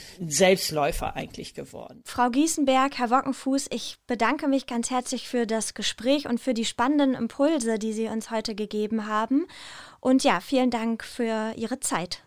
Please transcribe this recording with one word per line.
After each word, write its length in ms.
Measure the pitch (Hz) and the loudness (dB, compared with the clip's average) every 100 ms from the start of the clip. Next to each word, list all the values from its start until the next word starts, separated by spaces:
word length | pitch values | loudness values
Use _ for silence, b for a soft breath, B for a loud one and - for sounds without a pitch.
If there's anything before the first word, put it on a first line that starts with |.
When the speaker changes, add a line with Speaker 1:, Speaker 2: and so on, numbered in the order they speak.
| B B 170 | B B -2
Speaker 1:
Selbstläufer 880 | 147 185 190 - 151 143 - - - | 4 6 6 2 0 0 0 -4 -6
eigentlich 400 | - - - - | -10 -10 -14 -12
geworden. 480 | - - - - - | -14 -14 -16 -18 -8
Speaker 2:
Frau 240 | - 247 | 0 2
Giesenberg, 680 | 247 320 320 269 262 269 - | 4 2 2 4 4 2 0
Herr 100 | 240 | 2
Wockenfuß, 580 | 262 269 247 269 277 - | 2 0 -4 0 0 -2
ich 260 | 240 - - - | -8 -8 -12 -6
bedanke 420 | 226 226 285 294 | 0 2 2 2
mich 200 | 269 - | 0 0
ganz 240 | 233 233 | -4 -2
herzlich 360 | 254 254 254 - | -2 -2 -6 -4
für 200 | 247 220 | -2 0
das 260 | 220 202 | -2 -4
Gespräch 540 | - 202 - 226 285 294 | -6 -6 -2 0 0 0
und 120 | 240 | -4
für 140 | 262 | -2
die 120 | 233 220 | -2 -2
spannenden 500 | - 247 302 269 247 | 0 2 4 4 2
Impulse, 640 | 226 - 285 320 226 220 | -2 2 2 2 0 -2
die 140 | 220 | -2
Sie 140 | 214 226 | -2 -2
uns 220 | 220 - | -4 -4
heute 240 | 226 220 | -4 -4
gegeben 540 | 202 214 214 214 220 214 | -6 -4 -2 -2 -2 0
haben. 400 | 214 226 269 370 B B B B B | 0 2 2 0 B B B B B
Und 240 | 254 262 | 2 4
ja, 160 | 269 185 | 4 2
vielen 320 | - 262 254 | 2 2 2
Dank 320 | 233 226 226 | 2 -2 -4
für 500 | - - 226 220 220 - | -6 -4 -2 -2 -4 -4
Ihre 220 | 220 254 | -6 -4
Zeit. 440 | - 196 180 - | -2 -2 -4 -8